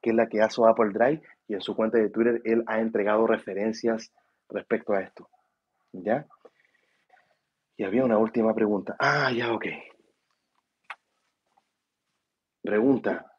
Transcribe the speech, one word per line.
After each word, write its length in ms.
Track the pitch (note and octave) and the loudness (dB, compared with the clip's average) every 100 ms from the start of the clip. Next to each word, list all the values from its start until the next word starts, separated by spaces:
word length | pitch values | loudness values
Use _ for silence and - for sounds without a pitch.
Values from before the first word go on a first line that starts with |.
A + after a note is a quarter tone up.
que 80 | A#2 | 2
es 60 | A2+ | 2
la 120 | A2+ | 2
que 140 | G#2+ | 2
hace 200 | G#2+ - A2+ | 0 4 4
Apple 240 | A2+ A2 | 6 2
Drive, 300 | G#2 A#2+ D#3 - - _ | 2 2 0 -6 -20 _
y 60 | |
en 80 | G2+ | -8
su 120 | - | -6
cuenta 240 | G2+ A2 A#2 | -2 0 2
de 100 | G#2 | 0
Twitter 320 | A2 A#2 A#2 | 2 0 0
él 200 | A2+ A2+ A2+ | 0 -2 0
ha 140 | A2 | -2
entregado 440 | A2+ A2 G2+ G#2+ A2+ | -2 0 0 2 2
referencias 880 | A2 - F#2+ A2 A2 A#2 A2+ - _ _ _ _ | 0 -2 -4 -4 -2 -4 -4 -8 _ _ _ _
respecto 420 | G2+ - A2 - | -12 -4 -6 -2
a 100 | G2+ | -4
esto. 280 | F#2 - - _ _ _ _ _ _ | -4 -16 -20 _ _ _ _ _ _
¿Ya? 340 | F#2+ F#2 B2+ D3+ _ - _ _ _ _ _ _ _ _ _ _ _ _ _ | -10 -4 -4 -4 _ -20 _ _ _ _ _ _ _ _ _ _ _ _ _
Y 80 | G2+ | -4
había 180 | A2 | 0
una 140 | C3 G#2+ | 2 2
última 360 | A2 A#2+ A2 | 2 2 0
pregunta. 440 | A2 G#2+ G#2 F#2 G2+ | 2 0 0 -4 -4
Ah, 320 | C#3 C#3+ C3+ | 0 0 0
ya, 220 | A#2+ A#2+ | -2 -2
ok. 140 | A2 - - - _ _ _ _ _ _ _ _ _ _ - _ _ _ _ _ _ _ _ _ _ _ _ _ _ _ _ | -4 -6 -10 -18 _ _ _ _ _ _ _ _ _ _ -20 _ _ _ _ _ _ _ _ _ _ _ _ _ _ _ _
Pregunta. 680 | - G#2 B2+ C3 G#2+ F2 - | -4 0 2 2 0 -6 -10